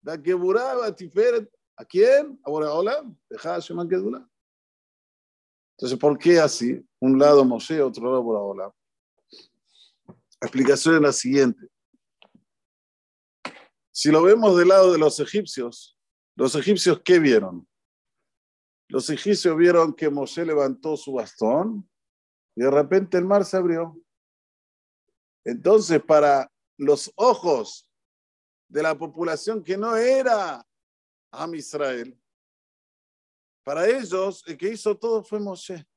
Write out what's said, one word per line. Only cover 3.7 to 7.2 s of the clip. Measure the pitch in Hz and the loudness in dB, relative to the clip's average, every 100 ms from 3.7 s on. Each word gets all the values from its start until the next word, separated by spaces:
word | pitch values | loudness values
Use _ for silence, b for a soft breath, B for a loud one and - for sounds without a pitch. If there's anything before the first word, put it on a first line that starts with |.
| 170 | -10
Hagedulah. | 175 185 202 254 254 _ _ _ _ _ _ _ _ _ _ _ _ _ _ _ | -4 -4 -4 -10 _ _ _ _ _ _ _ _ _ _ _ _ _ _ _ _
Entonces, | 127 123 | -8 -2
¿por | 147 143 | 0 0
qué | 165 175 | 2 4
así? | 151 - 120 127 _ _ | 4 0 -4 -6 _ _
Un | 131 | 0
lado | 135 | 4